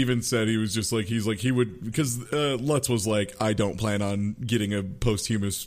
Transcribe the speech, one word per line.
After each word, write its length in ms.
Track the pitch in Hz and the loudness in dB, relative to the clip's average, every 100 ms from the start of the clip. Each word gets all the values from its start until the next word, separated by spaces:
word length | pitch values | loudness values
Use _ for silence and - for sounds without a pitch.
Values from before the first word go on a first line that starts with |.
even 220 | 127 123 | 4 0
said 240 | 117 120 110 | 0 0 2
he 100 | 110 | 2
was 140 | 110 | 0
just 180 | 110 101 | -2 0
like, 140 | 117 101 | -2 0
he's 200 | 113 107 | 0 0
like, 120 | 101 | 0
he 120 | 120 | 2
would, 320 | 123 117 - | 2 0 -2
because, 380 | 113 151 143 120 - | -4 -2 -2 -2 -4
uh, 240 | 147 143 127 | -2 0 0
Lutz 280 | 139 143 - | 0 0 2
was 160 | 117 101 | 0 2
like, 280 | 104 98 - | 0 0 0
"I 120 | 110 | 0
don't 240 | 110 101 90 | 2 0 0
plan 220 | 107 104 | -2 0
on 340 | 101 101 101 107 113 | 0 0 -2 -4 0
getting 260 | 117 101 | 0 2
a 100 | 101 | 0
posthumous, 840 | 95 - 120 104 - 110 101 95 | -4 0 2 2 0 0 0 -4